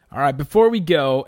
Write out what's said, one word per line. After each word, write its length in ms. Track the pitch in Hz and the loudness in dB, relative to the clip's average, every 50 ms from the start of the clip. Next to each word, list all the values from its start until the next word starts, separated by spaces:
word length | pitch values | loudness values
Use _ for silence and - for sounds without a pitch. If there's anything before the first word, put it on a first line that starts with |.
| _ _ | _ _
All 60 | - - | -8 -4
right, 180 | 139 143 135 | -4 -4 -4
before 340 | 131 147 - - 214 226 226 | -4 -8 -2 2 2 2 4
we 100 | 233 226 | 2 0
go, 440 | 175 156 175 156 139 135 131 131 139 | 0 0 0 0 2 0 -2 -2 -4